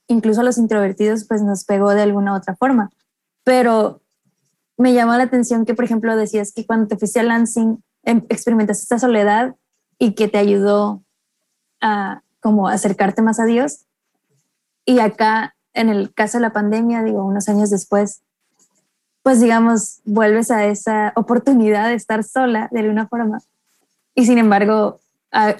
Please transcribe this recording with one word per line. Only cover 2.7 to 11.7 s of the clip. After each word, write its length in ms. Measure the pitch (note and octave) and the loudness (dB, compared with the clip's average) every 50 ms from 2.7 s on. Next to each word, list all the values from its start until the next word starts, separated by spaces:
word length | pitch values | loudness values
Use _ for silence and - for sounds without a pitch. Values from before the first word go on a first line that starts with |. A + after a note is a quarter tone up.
| C4+ A3+ G3+ - - _ _ _ _ _ _ _ _ _ _ | 2 0 0 -2 -8 _ _ _ _ _ _ _ _ _ _
Pero 580 | B3+ B3+ B3+ A#3+ A#3+ A3+ A3 G#3+ G3+ - - _ _ _ _ _ _ _ _ _ _ _ _ _ _ _ - | 2 2 4 4 2 2 2 0 -2 -4 -8 _ _ _ _ _ _ _ _ _ _ _ _ _ _ _ 0
me 160 | B3 B3+ B3 | 2 4 4
llama 240 | B3 A#3 A#3 A#3 B3 | 4 2 2 2 0
la 60 | C4 | 0
atención 420 | B3 C4 B3 A3+ - A#3+ A3+ A3+ | 0 0 0 0 0 0 -2 0
que, 80 | A#3 A#3 | -2 -2
por 120 | A#3+ A#3+ | -2 -2
ejemplo, 300 | A3 A3+ A3 A3 A3+ A3+ A3 | -2 -2 -2 -2 -2 -2 -2
decías 340 | G#3+ G#3+ G#3+ G#3+ G3+ G3+ - | -2 -2 -2 -4 -4 -6 -8
que 120 | A#3 A3 | -12 -6
cuando 220 | - A3+ A3 A3 G#3 | -2 -2 -2 0 -2
te 100 | A#3 F#3+ | -2 -4
fuiste 240 | G#3+ G3+ - A#3+ | -4 -2 -2 0
a 20 | A3+ | 0
Lansing, 580 | A#3 A#3 A#3 A#3 A3+ - A#3 A3+ A3+ A3+ - _ _ _ _ _ | 0 2 0 0 0 0 -2 -2 -2 -2 -4 _ _ _ _ _
em, 180 | A3+ A#3 A3+ A#3 - | 0 0 0 0 -2
experimentaste 540 | A3 - - A#3+ A#3 A3 G#3+ G#3 G3+ - - | -6 -4 -2 0 0 2 2 0 -2 -6 -4
esta 160 | - A#3+ A3 | -4 -2 0
soledad 560 | B3+ B3 A#3 G#3 G3+ G#3 G#3 A3 B3 C4 - _ _ _ _ _ _ _ _ _ | 0 2 2 2 2 2 2 0 0 -2 -6 _ _ _ _ _ _ _ _ _
y 160 | B3+ G#3+ G3 | -2 -2 0
que 140 | - G#3+ G#3 | 0 -2 0
te 100 | G#3+ G#3 | 0 0
ayudó 640 | G3+ G3+ G3+ G3 G3 G3+ G3+ G#3 G#3 G#3 G#3 F#3+ - _ _ _ _ _ _ _ _ _ _ _ _ _ | 2 2 2 2 2 2 2 2 0 -2 -4 -8 -14 _ _ _ _ _ _ _ _ _ _ _ _ _